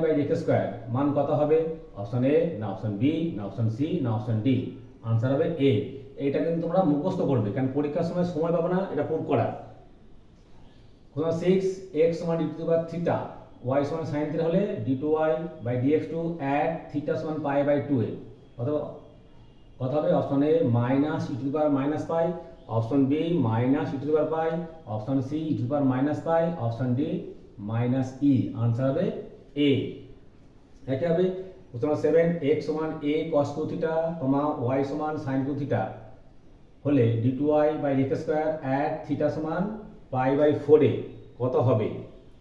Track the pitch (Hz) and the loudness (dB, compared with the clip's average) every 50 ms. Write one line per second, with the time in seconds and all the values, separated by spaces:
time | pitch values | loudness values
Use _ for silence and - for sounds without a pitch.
0 | 165 156 147 143 139 160 165 - - 147 131 - - - - - - - 117 135 | 4 2 2 2 2 2 0 0 2 2 2 2 2 0 -4 -8 -8 -4 -2 0
1 | 147 147 135 143 139 - 143 143 151 147 160 160 160 165 - - - - - 101 | 0 2 2 2 2 2 2 2 4 4 4 4 2 0 -4 -8 -12 -14 -12 -10
2 | 104 113 123 123 127 139 151 170 - - 104 107 107 98 95 - 113 104 101 101 | -8 -4 -2 0 2 4 4 4 2 0 -2 -4 -6 -6 -6 -4 -4 -4 -2 0
3 | 131 151 170 160 170 170 101 98 98 95 - 120 113 110 - 135 151 170 180 151 | 2 2 2 0 -2 -4 -4 -6 -8 -6 -4 -2 -2 0 0 -2 -2 -2 -2 -2
4 | 127 117 110 110 - 120 110 107 107 135 123 - - - - - - - - - | 0 -2 -2 -2 -2 -2 -2 0 2 2 2 2 0 -4 -8 -12 -16 -20 -20 -8
5 | - 113 113 110 131 131 139 156 165 170 165 - 139 135 110 - - - - - | -2 0 2 2 2 2 2 2 0 0 0 2 4 4 4 2 0 -4 -8 -12
6 | - - - - 139 139 135 139 156 165 170 165 160 165 175 190 - 147 143 143 | -14 -14 -8 -4 -2 0 0 0 0 0 0 -2 -2 2 2 4 4 4 2 2
7 | 180 185 - - 151 139 135 117 104 101 - 127 131 131 139 147 147 - - 170 | 0 0 0 0 0 2 2 2 0 0 -2 -2 -2 -2 0 -2 -2 0 -2 -2
8 | 170 180 180 175 170 - 147 151 165 170 170 165 170 175 185 190 196 - - 147 | -2 -2 0 -2 -2 -2 -2 -2 0 0 2 0 0 0 0 0 -2 -2 -2 -4
9 | 143 156 160 151 - 151 139 117 - - - - - - - - - - - - | -2 -2 -2 -2 0 0 0 0 0 0 -4 -8 -14 -16 -20 -20 -20 -20 -20 -20
10 | - - - - - - - - - - - - - - - - - - - - | -20 -20 -20 -20 -20 -20 -20 -20 -20 -20 -20 -20 -20 -20 -20 -20 -20 -20 -20 -20
11 | - - - 147 160 165 170 170 175 180 190 190 190 - - - - - - 151 | -20 -8 -6 -4 -2 -2 -2 0 2 4 4 4 2 0 -2 -6 -8 -2 2 2
12 | 165 170 165 - 175 165 165 165 151 139 - 156 165 165 165 165 165 - 170 175 | 4 4 2 0 -2 -2 0 0 -2 -4 -4 -4 0 2 2 2 0 -2 -6 -4
13 | 170 175 - - - - - - - - - - 123 123 139 147 139 151 165 160 | -2 -2 -2 -2 -4 -8 -12 -16 -18 -20 -18 -8 -4 -2 0 0 0 -2 -4 -4
14 | 151 - 147 147 151 - 160 165 165 170 175 196 208 214 - - - 135 131 - | -4 -4 -4 -2 -2 -2 -2 0 0 2 2 2 0 0 -2 -4 -2 -2 -2 0
15 | 151 151 156 156 156 156 156 127 135 139 - - 113 120 123 120 131 143 156 147 | 0 0 2 2 2 2 2 0 -2 -6 -10 -8 -4 -4 -2 0 2 4 4 2
16 | - - 165 165 170 165 170 - 139 135 143 147 151 - - - - - 147 143 | 2 -2 -4 -4 -4 -4 -4 -4 -2 0 0 2 0 0 -2 -4 -8 -6 -6 -4
17 | - - - - 147 151 147 143 143 139 143 143 143 147 143 135 120 143 139 117 | -2 -2 -2 -2 -2 -4 -4 -2 -2 0 0 2 2 4 2 2 2 0 0 0
18 | 104 90 - - - - - - - - - 117 120 147 151 147 - - - - | 0 -2 -4 -8 -12 -16 -20 -20 -20 -16 -10 -6 -4 -2 -2 -2 -4 -6 -10 -14
19 | - - - - - - - - - - - - - - - - - - 147 151 | -18 -20 -20 -20 -20 -20 -20 -20 -20 -20 -20 -20 -20 -20 -8 -6 -4 -2 0 0
20 | 170 180 160 - - - 139 139 147 156 160 - 147 120 117 117 120 127 139 139 | 2 2 2 2 2 2 2 2 4 4 4 4 4 4 2 2 2 2 2 2
21 | 147 156 160 - - - 127 113 135 139 147 151 151 147 139 131 139 147 151 147 | 2 0 0 -2 -4 -4 -6 -4 -4 -2 0 0 2 2 2 2 0 0 -2 -2
22 | - - 165 165 165 175 175 - - - - - - - 113 113 - - 143 139 | -2 -2 0 0 0 0 -2 -4 -10 -14 -18 -18 -8 -4 -2 -2 0 2 2 2
23 | 135 123 147 160 165 170 170 147 120 110 110 117 127 131 143 156 151 - 143 127 | 4 4 2 0 0 0 2 2 2 2 2 2 2 2 2 2 0 -2 -4 -4
24 | 139 151 156 151 - 151 160 160 160 165 165 175 170 - - - - 104 107 110 | -2 0 2 2 2 0 0 -2 0 -2 -2 -4 -6 -8 -12 -14 -10 -8 -8 -6
25 | - 135 135 135 120 - 151 160 160 151 123 113 120 127 147 139 135 131 127 131 | -2 -2 0 0 0 -2 -4 -4 -2 -2 -2 -2 -2 0 0 2 2 2 2 2
26 | 143 151 143 - - 165 165 165 165 170 - - 117 113 - - 131 123 120 135 | 0 0 0 -2 0 0 2 2 2 2 0 -2 -4 -4 -2 -2 -2 0 0 0
27 | 156 - 190 - - - - - - - - - 101 107 113 117 123 123 131 135 | 0 -2 -2 -4 -6 -10 -14 -16 -20 -20 -16 -12 -8 -4 -2 0 0 0 0 0
28 | 123 - - - 143 143 131 107 98 95 - 113 117 117 113 127 131 135 117 - | -2 -4 -2 0 2 4 4 4 2 -2 -2 0 0 2 2 2 0 0 0 0
29 | - - - - - - - - - - - 143 147 139 127 - - - - - | 0 -2 -2 -6 -10 -14 -16 -20 -20 -8 -2 2 2 4 4 2 0 -4 -8 -12
30 | - - - - - - - - - - - - - - - - - 131 - - | -16 -18 -20 -20 -20 -20 -20 -20 -20 -20 -20 -20 -20 -20 -20 -12 -6 -4 -2 0
31 | 170 165 165 180 185 185 - - - - - - - - 123 117 151 151 147 143 | 0 2 2 2 2 2 0 -4 -8 -12 -16 -20 -18 -14 -6 -2 0 0 0 2
32 | 156 151 156 165 170 170 170 - 139 139 151 - - 156 151 160 160 156 151 - | 2 4 4 4 4 4 2 0 2 2 2 2 0 -2 -2 -2 -4 -4 -6 -4
33 | 147 147 151 160 156 - 147 143 135 - - 156 156 - - 170 160 160 160 160 | -2 0 0 0 0 0 0 0 0 0 -2 -4 -4 -4 -4 -2 -2 -2 0 0
34 | 165 165 170 - 131 135 139 143 147 147 139 - 117 123 135 143 139 143 143 151 | 0 -2 -2 -2 0 0 2 2 0 0 -2 -2 -2 0 0 0 0 -2 -4 -4
35 | 151 151 147 139 - 131 135 135 131 143 139 123 139 120 117 - - - - - | -4 -4 -4 -6 -4 -4 -2 -2 -2 -2 -4 -4 -2 -2 -2 -2 -2 -4 -6 -12
36 | - - - - - - - - - - - - - - - - - 156 143 127 | -16 -18 -20 -20 -20 -20 -20 -20 -20 -20 -20 -20 -20 -20 -16 -6 0 2 4 4
37 | 117 113 113 110 117 131 127 139 147 151 151 151 151 156 156 139 147 139 135 135 | 4 4 4 2 2 0 0 2 2 2 4 4 4 2 2 0 0 0 2 2
38 | 131 - 156 - - 165 151 151 156 156 - - 170 165 170 143 151 160 156 - | 0 0 -2 -2 -2 -2 0 0 0 0 -2 -2 -2 -2 0 0 0 -2 -4 -6
39 | - 143 135 123 147 147 - 156 156 160 170 185 208 220 - - - - - - | -6 -4 -2 0 0 0 0 -2 -4 -2 -2 -2 -2 -4 -6 -8 -12 -16 -18 -20
40 | - - - 131 131 139 143 147 147 151 143 - - 151 156 139 131 107 - - | -12 -6 -2 0 0 2 4 4 4 4 4 2 6 6 8 8 8 6 2 0
41 | - - - - - - - - 123 - - 151 117 131 113 107 101 90 - - | -6 -10 -14 -16 -20 -16 -6 -4 -2 0 2 2 4 4 2 2 0 -2 -4 -8
42 | - - - - - - - - | -12 -14 -18 -20 -20 -20 -20 -14